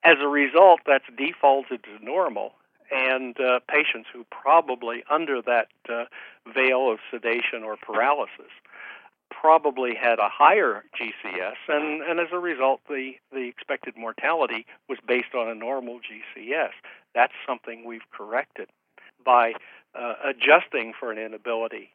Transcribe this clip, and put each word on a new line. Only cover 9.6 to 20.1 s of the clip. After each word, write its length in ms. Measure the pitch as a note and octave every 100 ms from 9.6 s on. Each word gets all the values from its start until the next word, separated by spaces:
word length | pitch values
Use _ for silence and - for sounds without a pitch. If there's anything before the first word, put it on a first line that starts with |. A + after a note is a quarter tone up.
| D3+ C3 B2 A2+
had 240 | B2 A2+
a 80 | G#2
higher 540 | - C#3+ A3+ D#3 G#2 - -
G 180 | A#2 -
C 60 | G#2+ F#2
S, 160 | F#2 B2 -
and, 320 | D3+ D3+ D3+
and 180 | D#3 E3+
as 80 | E3
a 40 | F3+
result, 440 | F3 C#3 C3 C3+ _
the, 240 | C#3+ C3 C3 _
the 160 | C3+ B2
expected 480 | B2 - C3+ - A2+
mortality 680 | A2+ A2 C#3+ E3 B2+ A#2 A2 - _
was 100 | B2+ -
based 260 | B2 A#2
on 140 | C3 A2+
a 80 | A2+
normal 440 | A#2 C3+ B2 A#2+
G 220 | - A2 - -
C 180 | A2
S. 200 | D3 A#2+ - - - _ A#2+
That's 180 | B2+ - -
something 380 | B2 - A#2 A#2
we've 260 | A2+ -
corrected 560 | - G#2+ A#2 D3 - G2 _ _ - - _ -
by, 280 | B2 A#2 A2 - - _ -
uh, 200 | A#2+